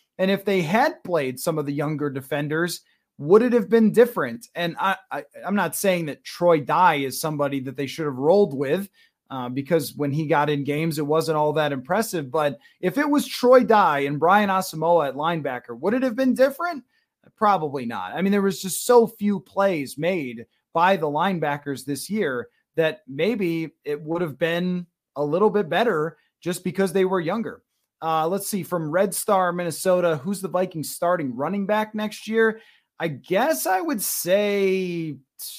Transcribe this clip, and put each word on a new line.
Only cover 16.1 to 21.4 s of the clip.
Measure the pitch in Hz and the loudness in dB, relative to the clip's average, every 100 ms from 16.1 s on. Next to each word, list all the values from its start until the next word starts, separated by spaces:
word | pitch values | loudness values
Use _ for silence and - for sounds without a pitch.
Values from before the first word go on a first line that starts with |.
| 220 | 0
been | 262 | 0
different? | 226 269 269 349 302 - _ _ _ _ - | 4 2 0 -6 -8 -14 _ _ _ _ 0
Probably | 214 190 156 135 117 | 2 2 0 -6 -6
not. | 107 92 | -6 -6
I | 139 | -2
mean, | 190 | 0
there | 202 | 2
was | 196 - | 0 -2
just | 190 - | -6 -4
so | - 247 226 | 4 6 6
few | - 208 196 | 2 -2 -2
plays | - 190 196 170 127 - | -4 -2 0 0 -4 -4
made | 165 190 131 117 113 _ _ | -2 -2 -4 -10 -16 _ _
by | 165 180 190 | 0 2 2
the | 156 | 0
linebackers | 147 185 180 | 0 0 0